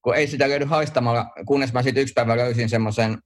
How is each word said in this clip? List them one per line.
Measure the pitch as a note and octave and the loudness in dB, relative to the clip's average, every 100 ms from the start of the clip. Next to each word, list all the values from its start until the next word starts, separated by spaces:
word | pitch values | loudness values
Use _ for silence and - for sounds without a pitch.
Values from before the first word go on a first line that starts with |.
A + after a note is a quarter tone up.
Kun | - A2+ | 0 0
ei | C#3+ | 0
sitä | C#3 C#3 | 0 0
löydy | C#3+ | 0
haistamalla, | C#3+ D#3 D3+ - A#2+ A#2 A#2 - G2+ | 0 0 0 0 0 0 -2 -12 -2
kunnes | C#3 C3+ | 0 2
mä | B2 | 0
sit | B2+ B2+ | 0 0
yksi | C3+ | 0
päivä | - A#2 A#2 | 0 0 0
löysin | B2 A#2+ A2+ | 0 0 0
semmoisen | A2+ A2 G#2 A2 A2 | 0 0 0 -2 -2